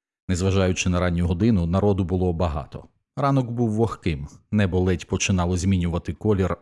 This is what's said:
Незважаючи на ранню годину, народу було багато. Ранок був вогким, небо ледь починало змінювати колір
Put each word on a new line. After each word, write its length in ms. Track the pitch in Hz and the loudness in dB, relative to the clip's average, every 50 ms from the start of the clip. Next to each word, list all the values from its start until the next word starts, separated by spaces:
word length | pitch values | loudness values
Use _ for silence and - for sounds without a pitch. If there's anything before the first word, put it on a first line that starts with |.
| _ _ _ _ _ | _ _ _ _ _
Незважаючи 600 | - 90 82 95 98 92 98 92 92 90 - - 95 | -4 -2 0 0 2 2 2 2 2 0 0 0 0
на 100 | 90 90 | 0 0
ранню 280 | 90 90 85 85 87 | 0 0 0 0 0
годину, 380 | 82 92 85 107 120 110 90 85 | 0 0 2 2 2 2 2 0
народу 380 | 82 90 95 101 104 98 101 92 | 0 0 2 2 2 2 0 0
було 300 | 80 92 90 92 90 85 | -2 -2 0 0 0 0
багато. 540 | 82 90 80 73 76 65 - - 67 - - _ _ _ _ - | 0 -2 -2 -4 -6 -8 -10 -14 -18 -18 -20 _ _ _ _ -6
Ранок 360 | 135 139 139 139 135 127 113 | -4 0 0 0 0 0 -2
був 180 | 120 120 120 110 | -2 -2 -2 0
вогким, 580 | 104 110 113 107 - - - 92 78 67 71 - - - _ - | 0 0 0 0 -2 -4 -4 -4 -4 -4 -6 -12 -16 -18 _ -2
небо 280 | 107 107 101 87 90 92 | 0 0 2 2 2 2
ледь 280 | 92 92 90 85 - | 2 2 0 -2 -2
починало 500 | - 95 90 - - 98 90 87 90 92 | -4 -4 -2 0 0 2 2 2 0 0
змінювати 560 | 87 87 98 98 90 87 85 82 82 - - - | 0 2 2 2 2 2 0 -2 -4 -4 -6 -8
колір 440 | - - 107 104 92 95 85 87 - | -2 0 0 2 2 0 -2 -2 -4